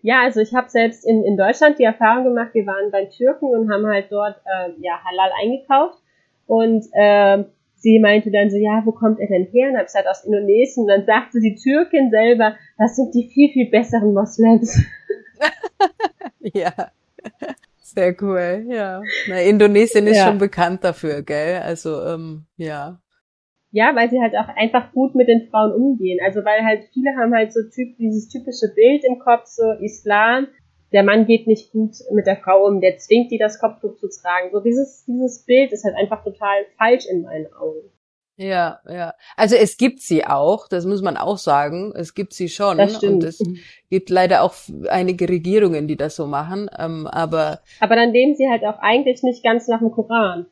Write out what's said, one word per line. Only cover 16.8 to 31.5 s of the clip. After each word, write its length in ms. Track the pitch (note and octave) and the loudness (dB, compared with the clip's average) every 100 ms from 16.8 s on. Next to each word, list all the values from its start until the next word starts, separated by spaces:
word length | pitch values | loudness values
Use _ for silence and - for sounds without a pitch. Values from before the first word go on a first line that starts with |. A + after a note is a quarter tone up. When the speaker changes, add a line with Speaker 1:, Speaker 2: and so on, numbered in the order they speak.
| - _ _ - G#3+ _ D4 C4 _ _ | -12 _ _ -20 -20 _ -16 -16 _ _
Speaker 2:
sehr 360 | _ - F3+ F3+ | _ -2 -2 -2
cool, 460 | G3+ F#3 F3 F#3 A3+ | -4 -2 -4 -6 -6
ja. 340 | A#3+ G3 F#3 G#3+ - G3 | -8 -8 -10 -10 -10 -8
Na, 120 | F#3 | 0
Indonesien 680 | F3+ G#3 G#3 G3+ A3+ G#3+ G#3 | 2 6 6 6 4 2 4
ist 100 | G#3+ | 4
Speaker 1:
Ja. 100 | F#3+ | 4
Speaker 2:
schon 120 | G#3 | 2
bekannt 440 | G3 - F3 F#3 | -2 0 -2 0
dafür, 380 | F#3 E3+ D#3+ C#3+ | -4 -4 -8 -8
gell? 380 | C#3+ D3+ D#3 F3+ | -6 -4 -2 -4
Also, 400 | D#3+ E3 D#3+ D#3 | -6 -8 -8 -8
ähm, 420 | - E3 D#3+ D#3 D#3 _ | -8 -8 -12 -16 -20 _
ja. 420 | D#3+ D3 D3 F3 _ _ _ _ _ _ _ | -12 -10 -12 -16 _ _ _ _ _ _ _
Speaker 1:
Ja, 200 | G#3 A#3 | 0 2
weil 160 | C4 A#3 | 2 0
sie 100 | B3 | 0
halt 140 | A3+ G#3 | 0 -2
auch 120 | G#3 | -6
einfach 380 | G3 A3+ B3 - | -4 -2 -2 -2
gut 220 | C4 C4 | -2 -2
mit 140 | C4 A#3+ | 2 4
den 200 | A3+ A3+ | 4 2
Frauen 220 | G#3+ G#3+ | 0 0
umgehen. 460 | G#3+ C4+ B3+ F#3 F3+ | 2 0 0 -2 -2
Also 200 | F#3 G#3 | -2 -2
weil 180 | G#3 G#3+ | 0 0
halt 220 | A3 G#3+ - | 0 -2 -4
viele 180 | C4 C4+ C4 | -4 -4 -2
haben 180 | A#3 | 0
halt 180 | A#3 A3 | 0 0
so 60 | A3+ | -4
typ-, 360 | A3 - B3 - | -6 -10 -12 -6
dieses 320 | A3+ G#3+ G#3+ | -4 -4 -8
typische 400 | C4 C4 B3 G#3+ | -14 -12 -6 -6
Bild 280 | G3+ A#3 C#4+ | 4 4 4
im 140 | C4+ B3 | 0 -2
Kopf, 280 | - A#3 - | 0 0 0
so 260 | - A3+ G#3+ | -4 -2 -2
Islam, 680 | G#3 - G#3 G3+ A3 B3 C4+ _ _ _ _ | -8 -10 -2 2 2 0 -4 _ _ _ _
der 100 | G3+ | 2
Mann 220 | G3 G#3+ A3 | 4 4 4
geht 200 | A3+ | 2
nicht 260 | A3+ | 2